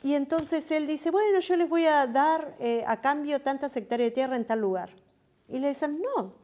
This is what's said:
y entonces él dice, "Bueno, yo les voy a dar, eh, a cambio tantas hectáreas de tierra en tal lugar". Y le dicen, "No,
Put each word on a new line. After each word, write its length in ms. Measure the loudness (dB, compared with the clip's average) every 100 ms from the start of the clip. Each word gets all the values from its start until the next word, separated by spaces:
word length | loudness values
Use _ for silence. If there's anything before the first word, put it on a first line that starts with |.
y 100 | 0
entonces 560 | 0 2 -2 0 -2 0
él 160 | -2 -2
dice, 240 | -2 0
"Bueno, 300 | 2 4 2
yo 160 | 2 0
les 120 | 2
voy 180 | 2 4
a 200 | 4 4
dar, 480 | 2 2 2 -4 -6
eh, 240 | -2 -2 0
a 140 | 0
cambio 420 | 0 0 -2 -2
tantas 340 | -2 -2 -4 -6
hectáreas 340 | -4 0 0
de 40 |
tierra 220 | 0 -2 -2
en 80 |
tal 160 | -2 0
lugar". 300 | 0 -2 -6 -16 _ _ _ _ -10
Y 100 | -2
le 120 | -2
dicen, 300 | 0 -4 -2
"No, 340 | -2 -2 -4 -10